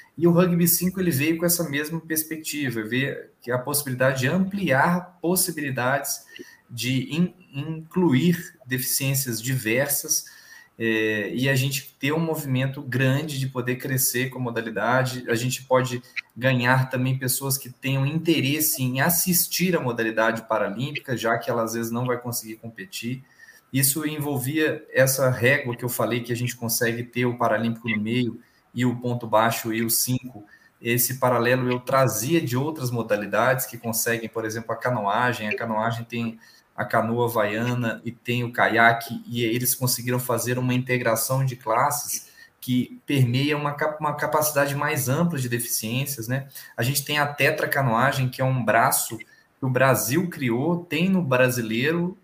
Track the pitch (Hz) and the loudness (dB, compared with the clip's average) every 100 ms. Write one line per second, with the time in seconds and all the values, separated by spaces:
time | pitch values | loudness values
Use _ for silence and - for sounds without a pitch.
0 | - - 170 170 180 170 170 - 185 190 | -16 2 4 6 4 4 4 2 0 0
1 | 175 131 151 165 175 175 160 143 151 165 | 0 2 2 2 2 0 0 -4 -4 -6
2 | - 156 - 156 - 147 135 113 107 123 | -4 -6 -4 -8 -8 -4 -2 -4 -2 -2
3 | 139 - - _ 120 127 135 139 131 123 | -2 -6 -14 _ -4 -4 -2 -4 -2 0
4 | 131 135 127 180 190 202 175 131 165 180 | 2 2 0 2 0 0 2 4 4 2
5 | 175 - 165 180 - 156 143 131 123 139 | -2 -6 0 0 0 -2 -4 -2 0 0
6 | 139 - - - - - - 117 120 131 | -2 -8 -10 -20 -20 -20 -16 -6 -2 -2
7 | - 151 180 - - 135 156 160 - 185 | -2 0 -2 -2 -14 -10 -8 -10 -6 0
8 | 175 131 175 175 - - 123 127 - - | 4 4 4 0 -4 -16 -6 -4 -2 -2
9 | 135 135 127 110 123 131 107 120 143 - | 0 -2 -2 -4 -2 -2 2 2 2 -2
10 | 156 - - - - - - - 113 110 | -2 -4 -4 -20 -20 -20 -20 -4 0 2
11 | 110 107 98 107 135 135 139 135 - - | 2 2 0 0 2 2 0 -4 -8 -6
12 | 139 160 165 156 139 131 135 143 127 123 | -2 0 0 -2 -2 -2 -2 -4 -4 0
13 | 131 139 160 135 135 127 120 127 139 127 | 2 2 -2 -4 -4 -4 -4 -4 -2 0
14 | - 120 131 127 120 110 110 101 113 127 | 0 0 -4 -4 -4 -4 -4 -2 2 2
15 | 127 123 - 113 127 - - 131 127 123 | 2 -4 -2 -2 0 -4 2 2 2 -4
16 | - - - - 127 127 123 131 131 127 | -8 -12 -12 -2 2 4 4 4 2 0
17 | 131 131 127 - 139 135 131 - 135 135 | 0 0 -2 -2 -2 -4 -6 -8 -2 0
18 | 139 160 165 147 131 151 - - 127 131 | 0 0 2 2 2 0 0 0 -2 2
19 | 160 170 185 175 - - 185 165 127 113 | 2 2 2 2 0 0 2 2 0 0
20 | 110 110 113 113 - 110 101 107 143 147 | 0 2 2 2 -2 0 0 -2 -6 -6
21 | - 110 113 117 - 117 113 117 113 117 | -6 -2 0 0 0 -2 -2 -2 -4 -2
22 | 127 120 123 113 110 110 117 - 95 - | -2 -4 -4 -8 -8 -14 -14 -14 -14 -10
23 | 117 131 - _ - - - 131 135 160 | -8 -8 -12 _ -20 -20 -4 0 0 0
24 | 151 151 143 135 127 156 147 113 - - | -4 -4 -4 -2 -2 0 0 -2 -2 2
25 | 131 135 131 123 123 143 123 123 123 - | 4 4 2 4 4 4 0 -4 -4 -2
26 | 110 120 120 117 123 - 117 - 117 117 | 0 -2 -2 -4 -4 -6 -4 -2 -2 -2
27 | 120 123 123 117 113 110 117 113 123 104 | -6 -2 0 0 0 2 0 -4 -4 -2
28 | 107 123 117 117 _ _ _ 120 123 117 | 0 0 0 -4 _ _ _ -2 0 0
29 | 123 120 110 110 113 - 117 113 113 - | -4 -4 2 4 4 0 -2 -2 0 0
30 | - 127 127 104 - - _ _ 117 120 | 0 -2 -4 -18 -20 -20 _ _ 0 2
31 | - 131 127 120 117 127 123 123 - 135 | 2 2 2 4 4 2 2 -2 2 4
32 | 127 101 123 165 131 123 147 156 127 120 | 4 2 0 0 2 0 -2 -4 -4 -2
33 | 110 104 98 104 123 131 - 117 117 113 | 0 0 0 2 2 2 -2 -8 -4 -2
34 | 120 117 113 113 110 113 113 110 127 120 | 0 -2 -2 -6 -4 -6 -6 -4 -2 -2
35 | 101 110 123 110 107 98 117 107 113 117 | 0 2 0 0 -4 -4 -4 -2 -2 -4
36 | 117 117 113 - - - _ - 120 117 | -6 -4 -6 -8 -20 -20 _ -8 -2 0
37 | 110 120 120 113 101 107 123 123 117 107 | 0 0 0 0 0 0 -2 0 -2 -4
38 | 117 - - 123 120 - 101 110 117 117 | -10 -10 -4 -2 -2 2 4 6 6 6
39 | - 113 - 117 113 123 127 - 127 123 | -2 -10 -6 -2 0 0 0 0 0 -2
40 | 123 123 - 117 120 127 127 127 127 123 | -2 -2 0 -2 0 -2 0 0 2 0
41 | 120 110 - 135 131 120 110 113 143 135 | 2 0 2 0 0 -2 0 2 2 0
42 | - - - - - - 127 127 - - | -6 -8 -10 -20 -20 -12 -2 0 0 -6
43 | - 139 120 127 147 147 147 135 156 - | -2 2 4 2 0 0 -2 -2 -4 -2
44 | 151 147 147 151 147 139 143 139 147 139 | -4 -2 0 0 2 2 0 0 -2 -2
45 | 123 147 175 143 123 120 - - 110 127 | 0 2 2 0 -2 -2 -2 -4 -2 -4
46 | 139 - 113 135 135 - - - 127 139 | -4 -6 -4 -4 -6 -18 -14 -4 -2 -2
47 | - 147 143 - 139 156 - 143 131 113 | 0 0 0 2 2 2 -2 0 2 4
48 | 135 135 127 - 131 131 107 110 127 - | 2 2 -2 0 0 0 2 4 4 2
49 | - 110 - - _ - 131 127 135 120 | -4 -8 -14 -20 _ -6 0 4 4 4
50 | 107 151 180 156 127 117 160 170 - 151 | 2 0 -2 -2 0 0 0 -2 -2 0
51 | 190 190 131 127 127 117 110 113 143 170 | 2 2 2 4 4 2 -2 0 0 0
52 | 175 - | -2 -6